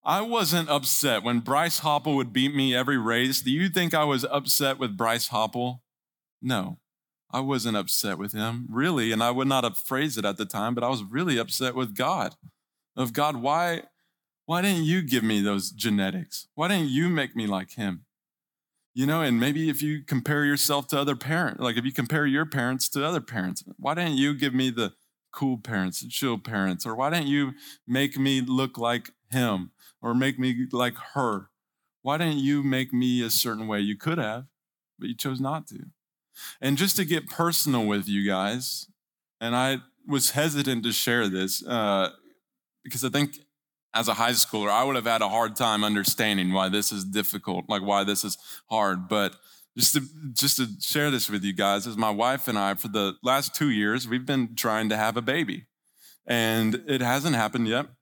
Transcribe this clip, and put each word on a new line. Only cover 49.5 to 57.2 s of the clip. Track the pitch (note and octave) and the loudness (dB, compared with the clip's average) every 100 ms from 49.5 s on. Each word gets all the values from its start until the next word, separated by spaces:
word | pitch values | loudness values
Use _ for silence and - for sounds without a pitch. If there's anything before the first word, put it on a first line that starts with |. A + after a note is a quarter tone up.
| - _ A#2+ | -20 _ 0
just | B2 | 0
to, | D3+ C3+ D#3 D3 | 0 -4 -12 -6
just | A2+ C#3 - | 0 0 0
to | A#2+ F#2+ | -2 -4
share | - D3+ D3 | -2 0 0
this | B2+ - | 0 -2
with | G2+ | -2
you | G2+ | -2
guys, | F#2 G2+ G2+ A2+ | 0 2 2 -2
is | G#2+ | -2
my | A2 | 0
wife | G#2 A#2+ C3+ C3 | 2 0 0 -2
and | G#2+ | 0
I, | G2 | 0
for | G2 A2 | -2 -2
the | G#2+ G2 F#2+ | 0 -2 -2
last | B2 C3+ D3 | 0 0 0
two | - D3 | 0 2
years, | G#2+ G#2 A#2+ B2 | 2 2 0 -2
we've | B2 B2+ | -4 0
been | C3+ A#2 A#2 | 0 0 -2
trying | A#2+ G#2+ A2 | 0 0 0
to | G#2+ | 2
have | A2 A2+ | 0 0
a | |
baby. | A#2 D3 D#3+ - - _ _ _ - - - | 0 0 -2 -6 -12 _ _ _ -20 -20 -2
And | A#2+ A2+ A2+ A2 B2 D3+ | 2 4 4 2 0 0
it | C3+ | 0
hasn't | A#2+ C3+ | 2 2